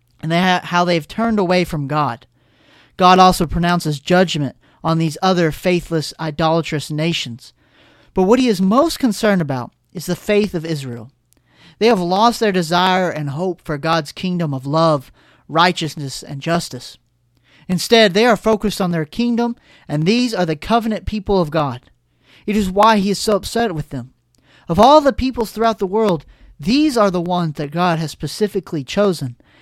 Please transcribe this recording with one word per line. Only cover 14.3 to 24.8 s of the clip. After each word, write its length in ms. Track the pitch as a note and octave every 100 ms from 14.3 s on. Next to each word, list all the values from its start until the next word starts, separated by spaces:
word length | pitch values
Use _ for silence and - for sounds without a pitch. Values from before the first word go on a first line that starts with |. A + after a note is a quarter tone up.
| F3+ D#3+
of 140 | C3+ C3+
love, 460 | D#3+ E3 D3 - _ _ _ -
righteousness, 760 | D#3 F3+ F3 D#3 D#3 C#3 -
and 200 | - C#3
justice. 560 | D#3+ E3+ - B2 - - _ _ _ _ _ _ -
Instead, 440 | F#3 - A3+ G#3+
they 140 | F3 A#3+
are 100 | G#3+
focused 440 | A3 G#3+ G#3+ -
on 100 | F3+
their 140 | E3+
kingdom, 500 | D3+ - A#3+ A#3 A#3+ A#3+ _ _ -
and 180 | D3+
these 300 | D#3+ A#3+ B3
are 120 | G3+ E3+
the 100 | D3+
covenant 500 | - A3+ A3 G#3 -
people 340 | G#3+ G3 G3
of 100 | D#3
God. 400 | D#3+ C#3+ B2 _ _ _ _ _ _
It 120 | - G3+
is 120 | F#3+
why 280 | F#3+ A3 G#3+
he 140 | G3
is 100 | F#3
so 160 | - G3+
upset 360 | - A3+ A#3
with 180 | D#3 -
them. 220 | C3+ B2+ _ _ _ _ _ -
Of 120 | E3+